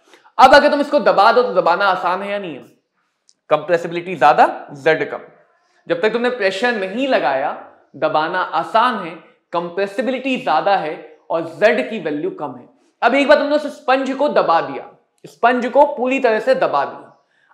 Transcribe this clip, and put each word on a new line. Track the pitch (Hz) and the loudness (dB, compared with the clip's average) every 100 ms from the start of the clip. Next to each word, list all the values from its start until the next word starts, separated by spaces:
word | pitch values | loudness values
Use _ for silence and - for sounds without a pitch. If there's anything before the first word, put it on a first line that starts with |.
| _ _ _ - | _ _ _ 4
अब | 262 | 6
अगर | 285 294 | 8 6
तुम | 285 | 2
इसको | 285 294 | 0 2
दबा | 208 180 214 | 4 4 4
दो, | 226 | 4
तो | 202 | 2
दबाना | 185 170 180 | 0 0 2
आसान | 202 208 175 185 | 0 0 -2 -4
है | 202 | -6
या | 202 | -8
नहीं | 185 | -10
है? | 131 113 _ _ _ _ _ _ _ _ | -14 -18 _ _ _ _ _ _ _ _
Compressibility | 151 151 170 170 170 170 165 | -2 0 -2 -2 -8 -8 2
ज्यादा, | 151 151 311 - - | 4 6 4 2 -14
जेड | 143 147 151 143 | -2 0 0 -2
कम। | 113 - _ _ _ _ _ - | -8 -14 _ _ _ _ _ -8
जब | 170 | -2
तक | 214 | -2
तुमने | 233 240 | -2 -4
pressure | 240 190 190 247 220 | -2 -4 -2 -4 -4
नहीं | 190 214 269 | -6 -6 -2
लगाया, | 220 160 135 147 220 - _ _ 143 | 0 0 -2 -4 -8 -14 _ _ -6
दबाना | 151 151 160 180 | -2 -2 -2 -4
आसान | - 156 170 220 247 214 170 | -4 -4 -2 0 0 -2 -8
है, | 175 - _ _ | -14 -20 _ _
Compressibility | 175 175 190 196 208 220 254 269 254 | -6 -6 -4 -4 -4 -4 -4 -4 -4
ज्यादा | 180 156 170 190 | 0 0 2 0
है | 156 175 - - _ | -2 -8 -14 -20 _
और | 165 | -6
जेड | 147 143 214 214 165 | -6 2 2 2 -2
की | 220 | -6
value | 160 147 180 | -6 -4 -6
कम | - 147 123 | -8 -12 -12
है। | - _ _ _ | -20 _ _ _
अब | 240 | 0
एक | 269 277 | 2 4
बार | 285 | 4
तुमने | 277 294 | 4 -2
उस | 277 | -4
स्पंज | - - 269 262 | -8 -2 -2 -2
को | 269 294 | -2 0
दबा | 208 165 165 | 0 2 0
दिया, | 143 123 - - _ _ - | -2 -8 -14 -20 _ _ -20
स्पंज | - 233 247 240 | -2 0 0 0
को | 269 285 | 2 2
पूरी | 226 247 262 | 2 -2 0
तरह | 247 214 | 0 0
से | 254 | 0
दबा | 254 156 143 | 0 0 -2
दिया, | 131 - - _ _ _ _ | -4 -8 -20 _ _ _ _